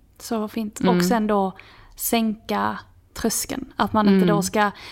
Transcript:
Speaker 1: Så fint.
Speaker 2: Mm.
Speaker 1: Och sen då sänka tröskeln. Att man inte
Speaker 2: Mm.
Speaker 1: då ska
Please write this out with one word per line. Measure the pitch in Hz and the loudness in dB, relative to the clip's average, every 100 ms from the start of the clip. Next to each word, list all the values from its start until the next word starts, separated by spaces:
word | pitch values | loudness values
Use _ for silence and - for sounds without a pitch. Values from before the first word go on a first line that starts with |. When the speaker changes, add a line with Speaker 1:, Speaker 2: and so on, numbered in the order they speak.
| _ - | _ -16
Speaker 1:
Så | - 226 214 | -8 -6 -6
fint. | 233 208 - | -6 -8 -2
Speaker 2:
Mm. | 180 180 | 2 2
Speaker 1:
Och | |
sen | 180 233 214 | 2 2 2
då | 208 190 - - - - - | 2 0 -4 -18 -20 -20 -10
sänka | - 233 220 214 - 202 208 208 - - _ | -2 0 0 -4 -4 -2 -2 -4 -12 -20 _
tröskeln. | - 226 - - - - - | -4 -4 -2 -6 -8 -6 -4
Att | 202 | 0
man | 214 208 | 2 4
inte | 196 | 4
Speaker 2:
Mm. | 180 170 | 4 2
Speaker 1:
då | |
ska | 185 214 208 - - | 2 0 0 -2 -14